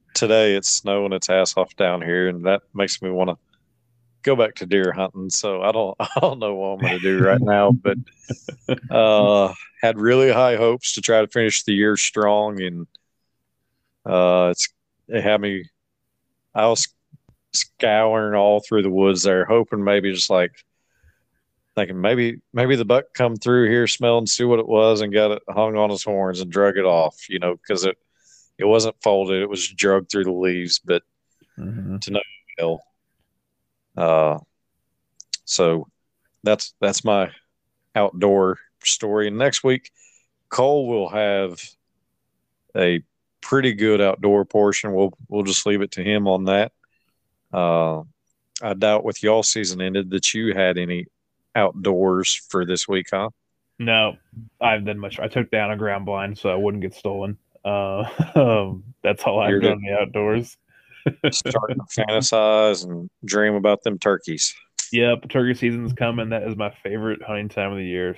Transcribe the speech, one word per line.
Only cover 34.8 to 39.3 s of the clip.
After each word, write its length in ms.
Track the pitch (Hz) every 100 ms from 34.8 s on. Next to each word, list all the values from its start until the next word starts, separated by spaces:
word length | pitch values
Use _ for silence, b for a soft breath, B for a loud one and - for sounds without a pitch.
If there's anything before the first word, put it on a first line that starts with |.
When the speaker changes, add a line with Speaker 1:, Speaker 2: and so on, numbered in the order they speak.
| _ _ _ _ - - -
Speaker 1:
so 420 | - 87 82 - _ _ _ _ _
that's, 300 | 104 104 - _
that's 240 | 101 101
my 280 | 110 101 90 - _ _ _ _ _ 107
outdoor 640 | 101 90 101 98 95 92 _ _
story. 440 | - - 107 104
And 100 | 104